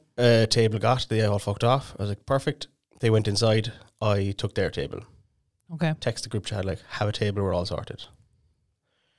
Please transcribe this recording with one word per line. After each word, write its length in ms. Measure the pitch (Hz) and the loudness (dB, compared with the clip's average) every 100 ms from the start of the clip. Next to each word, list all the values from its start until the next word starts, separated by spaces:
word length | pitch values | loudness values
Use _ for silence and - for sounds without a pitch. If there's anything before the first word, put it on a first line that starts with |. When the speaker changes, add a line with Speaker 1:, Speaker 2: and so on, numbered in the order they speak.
| _ - | _ 2
Speaker 1:
uh, 280 | 120 113 | 6 6
table 340 | 110 120 113 107 | 4 4 2 2
got, 260 | 104 127 - | 2 0 0
they 120 | 110 | 0
all 160 | 110 104 | 2 0
fucked 240 | - 98 | -2 0
off. 300 | 120 135 - - | 2 2 -2 -8
I 40 | |
was 60 | 101 | -6
like, 160 | 101 | -6
"Perfect." 420 | - 139 147 - - _ _ - | -2 0 0 -6 -12 _ _ -2
They 80 | 117 | 2
went 180 | 110 104 | 4 2
inside. 460 | 101 113 110 110 - - - | 2 4 2 0 -10 -18 -4
I 320 | 107 101 98 98 | 0 0 0 -4
took 180 | 101 | -6
their 140 | - 87 | -2 -2
table. 300 | - 69 - - _ _ _ _ _ - | -2 -8 -8 -14 _ _ _ _ _ -14
Speaker 2:
Okay. 220 | 160 165 160 | -4 -2 -2
Speaker 1:
Text 240 | 120 110 | -4 -4
the 60 | 110 | -6
group 160 | 107 | -6
chat, 180 | - 101 | -6 -6
like, 160 | 95 - - | -4 -6 -8
"Have 180 | - 104 | -4 -4
a 20 | |
table, 320 | - 104 101 | -2 -2 -2
we're 100 | 98 | -2
all 120 | 90 | -2
sorted." 400 | 87 - - - - _ _ _ _ _ _ _ _ _ _ | -2 -6 -10 -14 -18 _ _ _ _ _ _ _ _ _ _